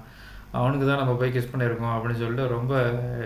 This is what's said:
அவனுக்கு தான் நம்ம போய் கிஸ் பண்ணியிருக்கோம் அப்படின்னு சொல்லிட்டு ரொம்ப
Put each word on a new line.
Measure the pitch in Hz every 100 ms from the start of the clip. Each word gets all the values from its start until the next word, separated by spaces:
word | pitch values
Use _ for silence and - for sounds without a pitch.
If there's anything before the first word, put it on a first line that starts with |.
| - - - - -
அவனுக்கு | 123 127 139 139
தான் | 139
நம்ம | 127
போய் | 120 127
கிஸ் | 127 120 131
பண்ணியிருக்கோம் | 120 113 117 113
அப்படின்னு | 117 117
சொல்லிட்டு | 117 123 127
ரொம்ப | 120 127 135 120 120 120 120